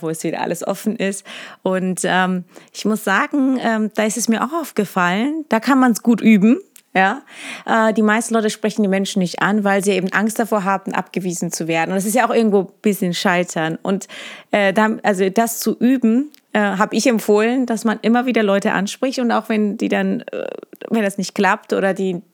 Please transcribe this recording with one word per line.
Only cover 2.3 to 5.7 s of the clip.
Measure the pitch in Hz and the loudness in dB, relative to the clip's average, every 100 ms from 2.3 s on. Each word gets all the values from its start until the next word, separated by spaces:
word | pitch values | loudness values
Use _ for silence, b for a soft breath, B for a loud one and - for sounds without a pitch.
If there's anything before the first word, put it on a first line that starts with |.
| 185 175 B B | -2 -6 B B
ich | - | -6
muss | 202 214 | -2 -2
sagen, | - 196 294 294 262 262 | 0 0 0 0 2 0
ähm, | 220 220 214 | 0 0 -2
da | - | -2
ist | 214 240 | -2 -2
es | 226 | 0
mir | 220 | 0
auch | 240 330 | -2 -4
aufgefallen, | 294 - 196 - 175 190 247 320 294 | -4 -4 -2 0 0 0 -2 -4 -2
da | 220 | 0
kann | 226 | 2